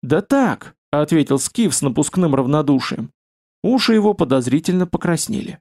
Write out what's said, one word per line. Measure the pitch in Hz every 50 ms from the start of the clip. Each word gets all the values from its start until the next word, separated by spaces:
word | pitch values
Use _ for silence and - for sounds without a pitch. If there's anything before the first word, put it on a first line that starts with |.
| -
«Да | 131 135 170
так», | 202 _ - 277 262 214 123 - - - _ _ _ _
ответил | - 147 151 147 - 160 143 - 143 139
Скиф | - - - - 233 190 131
с | -
напускным | - 143 113 147 151 - - 185 180 165 135
равнодушием. | 135 131 123 143 151 151 143 143 131 - - - - 117 - _ _ _ _ _ _ _ _ _ _ _
Уши | 185 247 262 - - 226
его | 220 208 214 208
подозрительно | 202 170 131 131 135 123 127 127 151 165 - 180 185 180
покраснели. | 175 - - - 175 170 160 - - - - - - - -